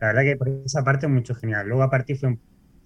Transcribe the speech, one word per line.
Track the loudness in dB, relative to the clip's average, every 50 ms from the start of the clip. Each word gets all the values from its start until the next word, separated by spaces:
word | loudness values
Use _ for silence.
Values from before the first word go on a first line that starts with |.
la | -2 0
verdad | 2 4 2
que | 2 2
por | 0 0 -2
esa | -2 -4 -6 -4 -2 0 0
parte | 2 0 0 0 2
mucho | 2 0 0 -2 -6
genial. | -6 -4 -4 -4 -4 -2 -2
Luego | 0 2 2
a | 2
partir | 2 0 0 -2 -4 -2
fue | -2 -2
un, | -2 -2 -6 _ _ _ _ _ _ -20 _